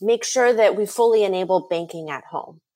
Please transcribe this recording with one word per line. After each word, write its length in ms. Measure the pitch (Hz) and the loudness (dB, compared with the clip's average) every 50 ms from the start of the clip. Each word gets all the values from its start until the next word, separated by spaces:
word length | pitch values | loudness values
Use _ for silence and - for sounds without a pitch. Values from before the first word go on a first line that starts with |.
make 240 | 190 208 233 233 - | -2 -2 -2 0 -2
sure 280 | - - 262 247 240 247 | -4 0 2 2 2 4
that 240 | 220 220 202 208 | 4 4 2 4
we 80 | 196 214 | 2 -2
fully 400 | 202 - - 233 233 226 220 208 | -4 0 0 2 4 4 4 2
enable 420 | 196 190 185 185 175 185 185 147 - | 2 0 -2 -2 0 0 0 0 -2
banking 420 | 175 165 170 165 - 165 160 151 | -6 -6 -6 -8 -10 -12 -10 -10
at 140 | 147 131 - | -10 -10 -12
home, 360 | - - 156 - - 160 160 _ _ _ | -10 -10 -10 -10 -10 -18 -20 _ _ _